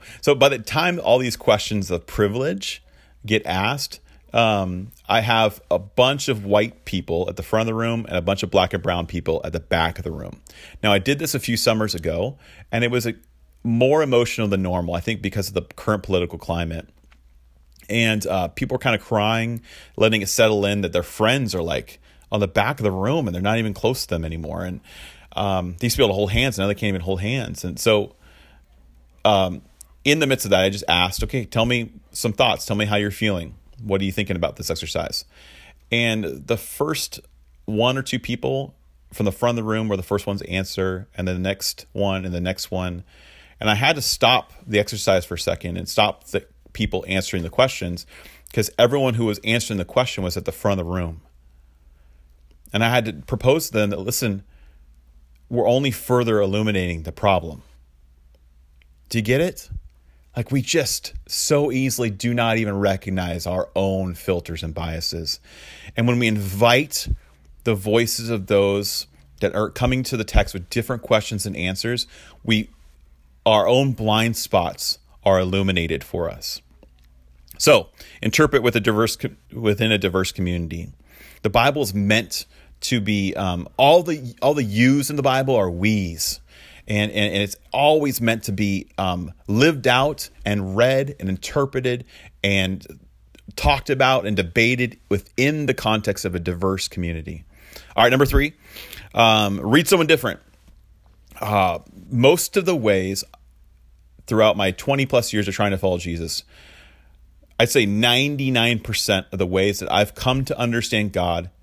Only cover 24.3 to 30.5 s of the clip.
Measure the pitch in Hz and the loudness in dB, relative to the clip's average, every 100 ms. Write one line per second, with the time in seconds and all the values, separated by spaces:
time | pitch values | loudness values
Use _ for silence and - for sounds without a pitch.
24.3 | 82 78 82 90 87 - - - - - | -8 -8 -8 -8 -10 -16 -20 -20 -20 -12
25.3 | - 98 95 90 87 120 - 113 95 101 | -6 -2 -2 -4 -4 -2 0 0 0 0
26.3 | 113 131 104 98 104 107 95 85 95 104 | 0 0 0 -2 -2 -4 -4 -4 -4 -4
27.3 | 131 110 87 90 - 117 107 101 - - | -6 -8 -10 -10 -2 2 2 0 -10 -20
28.3 | - - - _ _ - - _ _ 107 | -20 -20 -20 _ _ -20 -20 _ _ 2
29.3 | 98 92 87 - - - _ 143 156 139 | 4 2 -4 -14 -20 -20 _ 0 2 2
30.3 | 135 101 | 0 2